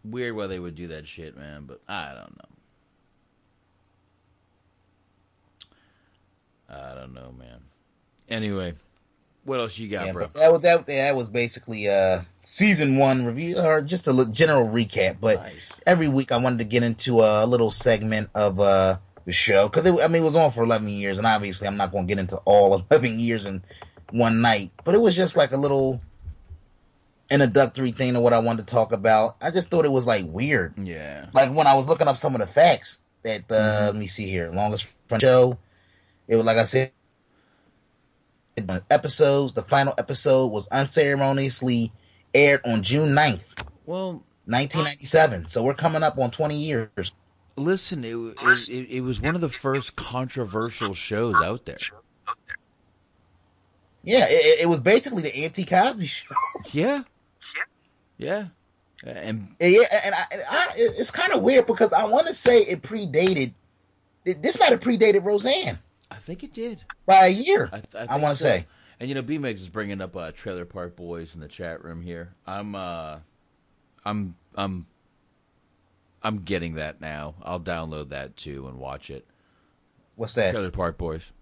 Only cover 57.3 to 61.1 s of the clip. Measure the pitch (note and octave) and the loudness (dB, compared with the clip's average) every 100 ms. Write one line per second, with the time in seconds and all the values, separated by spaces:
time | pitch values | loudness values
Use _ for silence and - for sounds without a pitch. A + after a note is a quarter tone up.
57.3 | _ - - - _ _ _ _ - C#3+ | _ -18 -14 -14 _ _ _ _ -12 -8
58.3 | G3+ F#3+ _ _ _ _ _ - A#2+ G2 | -8 -8 _ _ _ _ _ -18 -14 -10
59.3 | A2 G2 _ F3 G3+ A#3 G#3 G3 F3 F3+ | -10 -12 _ 4 6 6 2 0 -4 -4
60.3 | - C3 D4+ F4+ - A#3 - A#3 | -10 -4 -2 -2 0 -2 0 -6